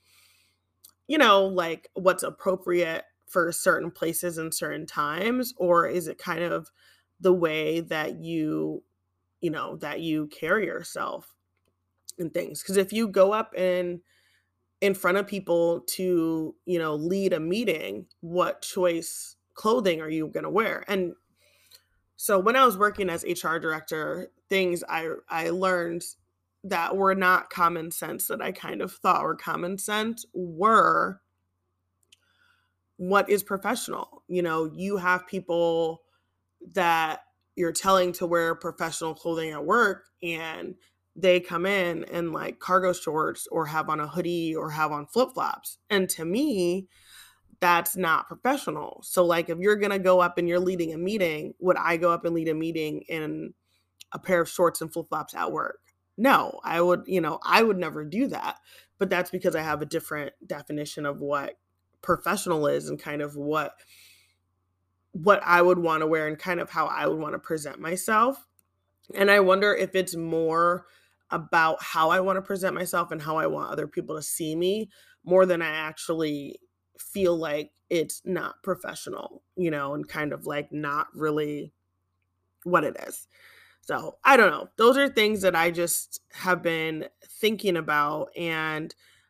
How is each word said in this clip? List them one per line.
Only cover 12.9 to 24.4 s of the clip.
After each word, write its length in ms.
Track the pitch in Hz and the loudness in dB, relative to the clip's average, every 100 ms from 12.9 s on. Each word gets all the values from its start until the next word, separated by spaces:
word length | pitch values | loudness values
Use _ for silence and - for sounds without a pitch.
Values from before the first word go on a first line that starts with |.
you 160 | 214 226 | 0 0
go 240 | 190 190 | 4 4
up 220 | 214 220 - | 4 -2 -2
in, 460 | 180 180 175 175 - _ _ _ _ _ _ _ | 0 0 -2 -6 -12 _ _ _ _ _ _ _
in 140 | 202 | 0
front 240 | 190 185 196 | 2 2 0
of 80 | 196 | 0
people 540 | 196 190 170 170 170 | -4 0 2 2 0
to, 720 | - - 185 175 165 160 156 - - | -4 -4 0 2 0 -2 -6 -8 -4
you 120 | 175 | -2
know, 160 | 160 | -2
lead 380 | 151 160 196 190 | -2 -2 0 0
a 80 | 175 | -2
meeting, 640 | 160 202 226 156 95 104 - _ | -2 -2 -2 -2 -6 -10 -14 _
what 420 | 170 175 170 - | -6 -2 -2 -4
choice 760 | - - 180 165 165 - - - _ | -8 0 0 0 -6 -12 -14 -20 _
clothing 460 | - 214 247 190 160 | -4 0 2 2 0
are 100 | 156 | -2
you 180 | 160 156 | -4 -4
gonna 220 | 156 156 | -6 -2
wear? 340 | 175 214 160 - | 0 0 -2 -4
And 260 | 196 175 - _ _ _ _ _ - _ _ _ - | -2 -2 -6 _ _ _ _ _ -20 _ _ _ -8
so 220 | - 196 | 0 2
when 180 | 196 262 | 4 6
I 80 | |
was 120 | 254 190 | 6 6
working 340 | 208 202 185 | 0 0 -4
as 140 | 165 | -2
H 200 | - 175 | -4 -4
R 140 | 170 165 | -2 -2
director, 720 | 165 156 - 156 151 160 185 _ | -2 -4 -6 -6 -4 -6 -10 _